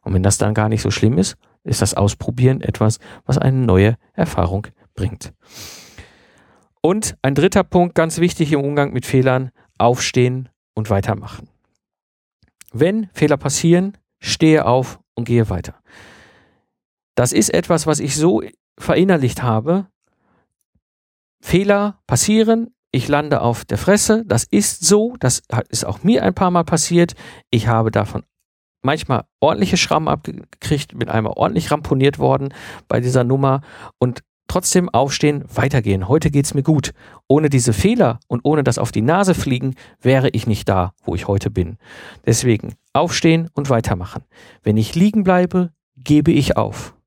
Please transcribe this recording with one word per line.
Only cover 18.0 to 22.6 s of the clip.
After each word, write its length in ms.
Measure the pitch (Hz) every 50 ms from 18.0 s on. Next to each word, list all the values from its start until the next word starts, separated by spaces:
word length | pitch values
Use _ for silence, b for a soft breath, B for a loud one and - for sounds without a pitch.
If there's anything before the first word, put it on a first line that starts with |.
ich 160 | - 139 135
so 260 | 147 151 170 202 220 - 98 _ _ _ _ _ _
verinnerlicht 640 | - - 160 135 180 196 185 160 135 120 - - -
habe. 460 | 120 110 110 113 147 170 190 196 _ _ _ _ _ _ _ _ _ _ _ _ _ _ _ _ _ _ _ _ _ _ _ _ _ _ _ _ _ _ _ _
Fehler 580 | - - 175 202 208 202 202 202 208 202 _ _
passieren, 680 | - 123 123 - - 214 220 220 214 226 226